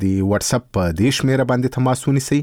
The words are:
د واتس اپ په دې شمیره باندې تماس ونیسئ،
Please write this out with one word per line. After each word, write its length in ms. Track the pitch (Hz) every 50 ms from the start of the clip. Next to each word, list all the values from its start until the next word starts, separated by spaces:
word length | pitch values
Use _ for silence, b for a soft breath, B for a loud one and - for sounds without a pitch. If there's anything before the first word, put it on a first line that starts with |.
د 180 | 95 95 95 95 95 98
واتس 220 | 101 101 - - 135
اپ 120 | 120 - _ -
په 180 | 98 90 85
دې 240 | 80 82 107 139 131
شمیره 280 | - - 131 135 135 127 123
باندې 240 | 127 123 127 127 -
تماس 320 | 131 127 127 127 - -
ونیسئ، 300 | 143 139 139 - - 143 147